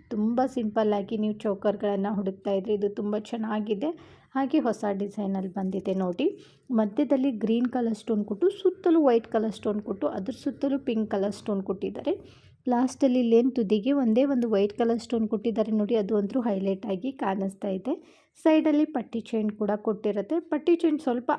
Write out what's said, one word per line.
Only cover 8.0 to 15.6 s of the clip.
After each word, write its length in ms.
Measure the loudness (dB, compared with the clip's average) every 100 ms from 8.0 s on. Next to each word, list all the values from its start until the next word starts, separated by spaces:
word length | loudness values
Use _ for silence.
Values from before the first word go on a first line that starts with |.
| -2 -2 -2
ಕೊಟ್ಟು, 240 | 0 0
ಸುತ್ತಲೂ 520 | 2 0 2 2 6
ವೈಟ್ 260 | 6 4 2
ಕಲರ್ 240 | -2 -2
ಸ್ಟೋನ್ 300 | -2 -2 -2
ಕೊಟ್ಟು, 260 | -4 -4 -2
ಅದ್ರ 260 | -4 -6 -4
ಸುತ್ತಲೂ 360 | -6 -2 0 0
ಪಿಂಕ್ 320 | 0 0 0
ಕಲರ್ 220 | 0 -2
ಸ್ಟೋನ್ 300 | -4 -4 -4
ಕೊಟ್ಟಿದ್ದಾರೆ. 500 | -2 -4 -4 -4 -4 -4 -6 -20 -20 _ 0
ಲಾಸ್ಟಲ್ಲಿ 520 | 2 2 0 0 2
ಲೇನ್ 300 | 4 4 4
ತುದಿಗೆ 400 | 0 0 0 2
ಒಂದೇ 320 | 2 2 4
ಒಂದು 260 | 2 2 2
ವೈಟ್ 240 | 2 2
ಕಲರ್ 260 | 0 0 0
ಸ್ಟೋನ್ 280 | -2 -2 0
ಕೊಟ್ಟಿದ್ದಾರೆ 440 | -2 -2 0